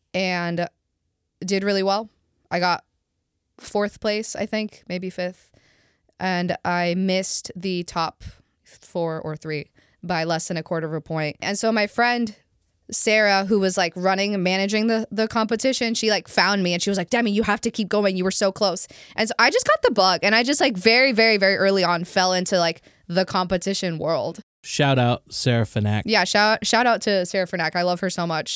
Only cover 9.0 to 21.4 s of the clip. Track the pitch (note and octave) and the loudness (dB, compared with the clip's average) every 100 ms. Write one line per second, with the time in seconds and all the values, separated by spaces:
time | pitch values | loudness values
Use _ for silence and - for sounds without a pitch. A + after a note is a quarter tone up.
9 | E3 D#3+ D#3 D#3 D#3+ D3+ - _ _ _ | -6 -6 -8 -10 -8 -8 -10 _ _ _
10 | F3 E3+ E3 E3 - E3 - E3 D#3+ D#3+ | -6 -4 -2 -2 -2 -6 -4 -6 -4 -6
11 | - D#3+ D3+ - - G3+ A3 A3+ G#3 - | -6 -4 -4 -6 -6 -2 0 0 0 0
12 | A#3+ A#3+ A3+ - _ _ _ _ - - | 0 0 -2 -6 _ _ _ _ -8 -2
13 | A3+ G#3+ G#3 G3 G3 G#3+ F#3+ F#3 F3 F3+ | 2 4 4 2 2 2 2 0 -2 0
14 | F#3 F#3+ G3+ G3+ F3+ F#3+ G3 G#3+ A3+ A3 | 0 0 0 0 0 0 0 0 0 0
15 | A3 G#3 A3 A#3 A3 A3+ C4+ B3+ A#3 A3+ | -2 -2 -2 0 0 0 0 0 -2 -2
16 | A3 G3 - - F3+ G3+ F3+ F3 G3+ G3 | 0 -2 0 0 2 2 0 0 -2 -2
17 | F3 A#3 A#3 G3+ G#3+ G#3 A#3 - F#3+ G3+ | 0 0 0 0 0 0 -2 -2 -2 2
18 | G3+ F#3+ F#3 - G3 - G3+ E3 - - | 2 2 0 2 0 2 0 0 -6 -10
19 | - - A3 - A#3+ G#4+ - D#5 A#4+ A3+ | -10 -4 -2 2 2 4 2 4 4 4
20 | F#3+ F3+ G3+ A3 B3 C#4+ C4+ F#3 A3+ A#3+ | 4 4 4 2 4 2 2 2 4 6
21 | C4+ A3 A3+ G#3 | 4 4 4 4